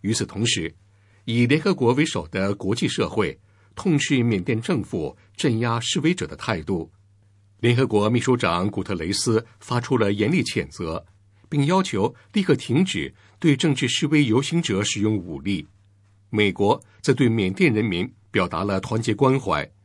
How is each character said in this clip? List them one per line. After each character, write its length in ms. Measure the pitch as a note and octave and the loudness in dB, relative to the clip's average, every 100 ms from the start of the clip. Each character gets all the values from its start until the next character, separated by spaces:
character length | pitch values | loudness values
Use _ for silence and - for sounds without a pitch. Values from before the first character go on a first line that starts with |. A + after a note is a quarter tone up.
与 100 | G2 | -2
此 140 | A2+ G2+ | -2 -4
同 180 | G2 A#2 | -2 -2
时， 260 | - D#2 - _ _ _ _ - | -2 -4 -12 _ _ _ _ -4
以 200 | A#2 A#2+ | 2 4
联 160 | D3+ | 4
合 100 | G3 | 2
国 220 | F#3 A#2+ | 2 2
为 100 | B2+ | 2
首 240 | D#3+ - D#2+ | 0 -2 -4
的 260 | G2 G2 G2+ | -2 -2 -2
国 180 | F#2 | -4
际 140 | A2 B2 | -2 -2
社 200 | - F2+ | -2 -2
会 320 | A2 E2+ - _ _ _ - | 0 -2 -4 _ _ _ -6
痛 200 | G3 D3 | 0 0
斥 280 | - C3+ | 2 0
缅 200 | A#2+ G2+ | 2 0
甸 160 | F2 A2+ | -2 -4
政 240 | A#2 D#3 | -2 -2
府 320 | F2+ F#2+ C#2+ - _ - | -2 -6 -6 -10 _ -4
镇 220 | D3+ A2+ | -2 0
压 200 | A#2+ A#2 | 0 -2
示 200 | A#2 E3 | -2 -2
威 160 | D3+ F3+ | 0 -2
者 100 | D2+ | -6
的 100 | D#2 | -8
态 280 | - F#2+ | -4 -4
度。 280 | D#2 F#2 D#2+ _ _ _ _ _ _ _ | -2 -4 -4 _ _ _ _ _ _ _
联 160 | A#2 A#2+ | 2 2
合 100 | C3 | 2
国 240 | G#2 G#2+ | 2 2
秘 100 | A#2+ | 2
书 160 | - B2 | 2 2
长 320 | F#2 F2 G2+ | 2 0 0
古 120 | G2 | -4
特 120 | F#2 F2+ | -6 -4
雷 180 | E2 | -4
斯 320 | G2+ - A2 - _ | -2 0 0 -2 _
发 200 | - B2 | -4 -4
出 160 | A#2+ B2+ | 0 0
了 180 | G2+ | 2
严 180 | G#2 G#2 | 2 2
厉 120 | F3+ | 2
谴 240 | - G#2+ D2 | 0 -4 -6
责， 340 | - E2 E2 - _ _ _ _ | -8 -6 -6 -10 _ _ _ _
并 200 | D3 C#3+ | 0 2
要 160 | F#3+ | 2
求 320 | F#3 G2+ G#2 - _ | 0 0 -2 -4 _
立 80 | G#3+ | -2
刻 140 | F#3 C3+ | 2 0
停 280 | - C3 | 2 2
止 300 | F#3 - - _ _ _ | 2 -2 -6 _ _ _
对 180 | E3 C#3 | 2 2
政 200 | D#3+ C3+ | 2 0
治 120 | B2 | -2
示 200 | - C#3+ | -2 2
威 180 | D#3 C3+ | 2 4
游 160 | A2+ | 2
行 180 | C#3 E3+ | 0 -4
者 240 | E3 G2 | 0 -2
使 160 | G#2 G#2 | -2 -2
用 160 | G#2+ G#2+ | 0 -2
武 240 | F2 D2 | -4 -8
力。 280 | D#2+ F#2 D2 _ _ _ _ _ _ | -4 -4 -6 _ _ _ _ _ _
美 200 | G#2 G#2 | 2 2
国 320 | F2+ G2+ B2+ - _ | 4 2 2 -4 _
则 100 | - | -2
对 160 | B2 B2 | 2 4
缅 240 | A2+ F#2 | 4 0
甸 180 | F#2+ E3+ | 2 2
人 140 | G#2+ A2 | 2 0
民 260 | F2 F#2 - _ | -2 -4 -8 _
表 160 | G#2 F2+ | -2 0
达 160 | E2 | -2
了 160 | G2+ F#2+ | -2 -2
团 200 | - A2+ | -2 -4
结 140 | A#2+ | -2
关 260 | G#2 C3+ C3+ | 2 2 2
怀。 320 | G2 D2+ - _ | 0 -2 -4 _